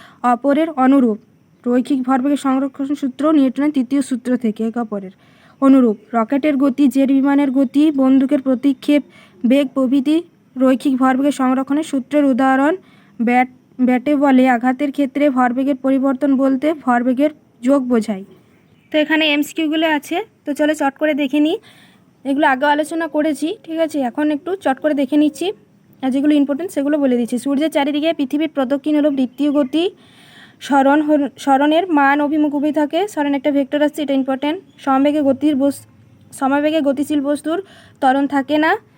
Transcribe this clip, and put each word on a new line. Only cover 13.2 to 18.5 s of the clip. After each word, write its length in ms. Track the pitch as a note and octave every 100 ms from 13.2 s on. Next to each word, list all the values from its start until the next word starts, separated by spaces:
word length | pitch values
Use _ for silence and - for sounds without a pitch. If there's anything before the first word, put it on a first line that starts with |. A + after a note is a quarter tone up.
ব্যাট, 280 | A#3 B3 B3+ - _ -
ব্যাটে 340 | B3 B3 D4 D4
বলে 340 | C#4+ B3+ C4
আঘাতের 420 | A#3+ B3+ C4 D4
ক্ষেত্রে 380 | C#4 C#4 C#4+ D4
ভরবেগের 460 | B3+ B3 A#3+ C4+ C4+
পরিবর্তন 640 | C4+ C4+ C4+ C4 C#4+ C4
বলতে 360 | C4+ C4 D4+
ভরবেগের 560 | D#4 B3+ A#3+ B3 B3 D4+ - _ _
যোগ 220 | A#3+ C#4
বোঝায়। 400 | B3 A#3 G#3+ F#3+ G3 - _